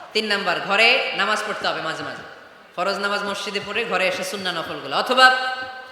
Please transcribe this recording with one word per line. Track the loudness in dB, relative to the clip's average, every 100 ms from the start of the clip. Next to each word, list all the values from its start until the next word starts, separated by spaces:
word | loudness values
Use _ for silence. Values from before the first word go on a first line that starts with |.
| -4
তিন | -2 0
নাম্বার, | 0 0 0
ঘরে | 0 4 6 4 2 0
নামাজ | 0 0 -2
পড়তে | -4 -2
হবে | -2
মাঝে | -4 -6
মাঝে, | -8 -10 -14 -18 -20 -20 -14 -4
ফরজ | -2 0
নামাজ | -2 -2
মসজিদে | -4 -6 -4 -6 -4
পড়ে | -4
ঘরে | -2 0 0
এসে | 0
সুন্নাহ | -4 -4 -4
নফলগুলো, | -4 -6 -8 -2 -2
অথবা | 2 8 8 8 0 -4 -8 -10 -14